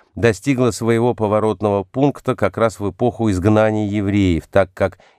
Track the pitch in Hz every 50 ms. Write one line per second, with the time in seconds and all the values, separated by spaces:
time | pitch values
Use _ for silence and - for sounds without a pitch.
0 | _ _ - 92 101 117 110 - - 143 139 120 127 117 101 - 113 113 117 113
1 | 117 123 110 - 110 104 104 107 104 110 104 - 107 107 101 101 95 - - 127
2 | 139 143 131 - - - 117 - 107 95 - 107 113 113 - - 101 98 90 -
3 | 120 120 - - 113 110 95 90 87 107 107 107 110 110 107 107 107 101 101 107
4 | 98 101 98 101 98 90 85 78 - - - 98 95 92 _ - 101 92 - -
5 | _ _ _